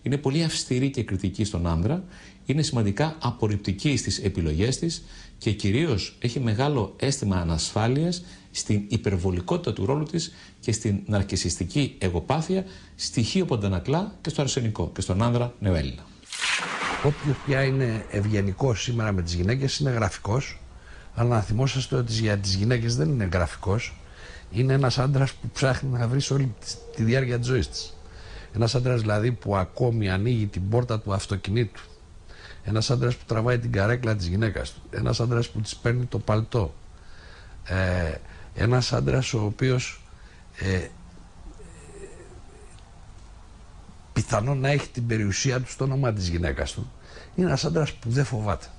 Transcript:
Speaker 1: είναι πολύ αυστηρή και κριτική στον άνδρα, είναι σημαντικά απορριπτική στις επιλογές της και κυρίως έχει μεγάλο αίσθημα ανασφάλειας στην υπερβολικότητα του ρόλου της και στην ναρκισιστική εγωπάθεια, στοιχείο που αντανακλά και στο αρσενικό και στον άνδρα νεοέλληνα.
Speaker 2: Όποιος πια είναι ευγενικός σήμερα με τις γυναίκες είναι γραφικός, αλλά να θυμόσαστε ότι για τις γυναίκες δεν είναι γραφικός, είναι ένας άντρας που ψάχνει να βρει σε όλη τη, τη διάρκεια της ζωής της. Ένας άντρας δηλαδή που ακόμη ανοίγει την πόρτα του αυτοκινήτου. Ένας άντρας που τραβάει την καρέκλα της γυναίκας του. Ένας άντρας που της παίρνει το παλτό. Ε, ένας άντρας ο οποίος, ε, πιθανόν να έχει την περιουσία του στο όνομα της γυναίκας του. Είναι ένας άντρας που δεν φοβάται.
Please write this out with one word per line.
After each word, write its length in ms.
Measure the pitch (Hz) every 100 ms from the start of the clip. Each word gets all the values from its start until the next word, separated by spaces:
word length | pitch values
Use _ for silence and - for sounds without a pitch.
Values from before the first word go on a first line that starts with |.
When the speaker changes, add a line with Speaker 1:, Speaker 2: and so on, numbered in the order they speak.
Speaker 1:
είναι 160 | 123 139
πολύ 260 | 139 151
αυστηρή 460 | 165 - - 127 139
και 140 | 135
κριτική 400 | - 95 95 -
στον 240 | - 87 85
άνδρα, 360 | 82 101 170 - - - - -
είναι 160 | 143
σημαντικά 540 | 147 123 104 98 156 156
απορριπτική 760 | 123 113 110 101 104 - 151 127
στις 220 | - -
επιλογές 580 | 98 92 80 78 113 135
της 240 | 170 160 - - - -
και 140 | 113
κυρίως 680 | 101 101 113 165 101 - -
έχει 200 | 120 143
μεγάλο 540 | 120 101 139 139 98 -
αίσθημα 360 | 131 143 104 92
ανασφάλειας 880 | 82 82 - 104 113 139 170 175 - - -
στην 320 | - - 104 -
υπερβολικότητα 840 | 113 107 95 92 90 87 175 -
του 120 | 104 98
ρόλου 180 | 147
της 300 | 151 170 - - - -
και 120 | -
στην 280 | 110 107 101 -
ναρκισιστική 920 | 104 95 92 90 - 82 147 135 -
εγωπάθεια, 680 | 92 85 - 147 160 185 190 - - -
στοιχείο 500 | - - 110 190 170
που 100 | 123
αντανακλά 600 | 98 92 - 156 208 -
και 80 | -
στο 120 | 151
αρσενικό 500 | 139 - 117 107 - -
και 60 |
στον 200 | 95 92
άνδρα 320 | 120 120 120 -
νεοέλληνα. 440 | 101 82 69 58 - - - - - - - - - -
Speaker 2:
Όποιος 320 | 147 147 147 127 -
πια 180 | 135
είναι 420 | 135 135 127 107 -
ευγενικός 720 | 104 104 104 98 95 135 107
σήμερα 280 | - 117 110
με 100 | 95
τις 120 | 85
γυναίκες 440 | 87 92 131 135 -
είναι 120 | 143
γραφικός, 720 | 120 104 - 101 120 - - - - - - - -
αλλά 140 | 120
να 120 | 117
θυμόσαστε 540 | 101 104 135 135 127 135
ότι 180 | 117
για 240 | 110 110 101
τις 180 | 98 95
γυναίκες 400 | 110 123 117 120
δεν 140 | 156
είναι 200 | 135 95
γραφικός, 640 | 90 87 - - 104 - - - - - - -
είναι 220 | - 131
ένας 240 | 135 135 135
άντρας 340 | 131 135 135
που 160 | - 113
ψάχνει 360 | - 139 127 135
να 180 | 123 117
βρει 120 | 135
σε 140 | -
όλη 200 | 139 131 107
τη, 140 | - - - -
τη 80 |
διάρκεια 340 | 110 131 127 120
της 100 | 120
ζωής 220 | 127 -
της. 280 | - - - - - - - - 104
Ένας 200 | 117 123
άντρας 260 | 123 123
δηλαδή 300 | 107 104 117
που 240 | 117 - 98
ακόμη 540 | 90 - 127 113 101
ανοίγει 360 | 92 113 120 104
την 240 | 90 95
πόρτα 300 | 120 123 107
του 140 | 104
αυτοκινήτου. 680 | 98 - 98 - 110 117 - - - - - - - - -
Ένας 280 | - 107 113
άντρας 240 | 123 123 123
που 80 | -
τραβάει 320 | 113 117 120
την 120 | 117
καρέκλα 440 | 110 101 123 120 107
της 120 | 87
γυναίκας 440 | 92 110 71 58
του. 100 | - -
Ένας 280 | - 123 117
άντρας 300 | 117 117 117
που 100 | 107
της 140 | 107 -
παίρνει 300 | 120 123 123
το 140 | 107
παλτό. 540 | - 107 113 120 82 - - - - - - - - -
Ε, 520 | - 92 92 90 82 73 - - - -
ένας 380 | 110 127 117
άντρας 400 | 117 139 131 123
ο 120 | 113 104
οποίος, 580 | 104 131 127 - - - - - - - -
ε, 280 | 95 92 - - - - - - - - - - - 403 - - - - - 440 - - - - - - - - - - - - - - -
πιθανόν 460 | - - 110 123 139
να 100 | 135
έχει 180 | 143 -
την 180 | - 117
περιουσία 520 | 110 101 95 - -
του 80 | 127
στο 120 | -
όνομα 300 | 135 135 131
της 140 | 104 90
γυναίκας 420 | 85 82 67 71
του. 200 | - - - - - - -
Είναι 120 | 180
ένας 180 | 139 156
άντρας 260 | 165 147
που 160 | - 113
δεν 160 | 127 135
φοβάται. 400 | 113 107 110 -